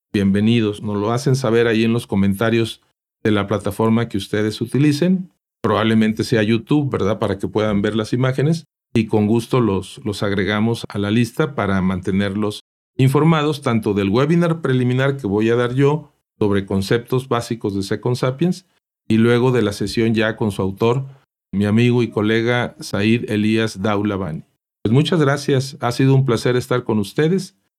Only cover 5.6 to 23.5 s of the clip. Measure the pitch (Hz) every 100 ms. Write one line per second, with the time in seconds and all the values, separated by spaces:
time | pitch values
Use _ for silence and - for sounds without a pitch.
5.6 | 104 101 110 110 110 110 107 110 107 113
6.6 | - 147 135 98 98 110 104 95 101 107
7.6 | 107 101 107 107 110 123 127 135 143 165
8.6 | - _ _ 120 110 110 104 117 117 131
9.6 | 110 95 98 - 107 101 104 101 95 104
10.6 | 110 117 - 101 101 113 117 - 151 135
11.6 | 101 98 92 92 95 95 101 98 104 101
12.6 | - _ _ - 131 147 160 160 147 143
13.6 | 127 110 110 101 98 113 151 170 170 165
14.6 | 147 127 123 127 135 139 107 101 110 117
15.6 | 123 127 139 156 - _ _ - 107 101
16.6 | 98 98 95 120 - 131 131 117 117 113
17.6 | 107 98 95 107 123 123 131 135 175 180
18.6 | - _ _ _ - 110 113 120 127 123
19.6 | 104 101 101 117 113 110 110 110 110 98
20.6 | 95 98 113 131 135 - _ _ _ 95
21.6 | 104 110 120 120 113 113 107 113 113 123
22.6 | 104 - 151 98 107 117 - 107 107